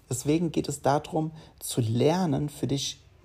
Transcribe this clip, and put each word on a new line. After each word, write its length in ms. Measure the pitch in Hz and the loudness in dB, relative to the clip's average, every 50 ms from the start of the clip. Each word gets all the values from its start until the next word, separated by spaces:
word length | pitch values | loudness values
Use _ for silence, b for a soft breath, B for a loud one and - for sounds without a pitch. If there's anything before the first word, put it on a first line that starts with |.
| B - | B -8
Deswegen 440 | 131 117 - 139 151 165 175 156 | -6 -4 0 2 2 2 2 0
geht 180 | 156 160 156 - | 0 -2 -2 -2
es 140 | 143 - - | -4 -2 2
darum, 480 | 139 139 151 - - - 160 156 160 160 B B B B B | 2 2 2 0 -2 -2 -2 -2 -2 -4 B B B B B
zu 220 | - - - - | -10 -6 -2 0
lernen, 680 | 120 110 113 120 120 147 165 185 190 165 139 151 151 147 | 0 2 2 4 4 4 4 4 2 2 0 0 -2 -4
für 180 | - - - 123 | -4 -4 -4 -2
dich 340 | 135 139 - - - - - - _ - - | -2 -2 -2 -6 -8 -12 -18 -20 _ -16 -6